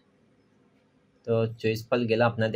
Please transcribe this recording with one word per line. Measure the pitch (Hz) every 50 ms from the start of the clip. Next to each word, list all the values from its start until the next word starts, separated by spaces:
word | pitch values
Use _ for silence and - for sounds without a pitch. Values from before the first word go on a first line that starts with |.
| _ _ _ _ _ _ _ _ _ _ _ _ _ _ _ _ _ _ _ _ _ _ _ _ _
তো | 117 113 113 113 113 113 -
চয়েস | - 110 110 113 - -
ফাইল | 127 123 120 110
গেলে | 110 113 120
আপনারা | 117 - 113 110 110 104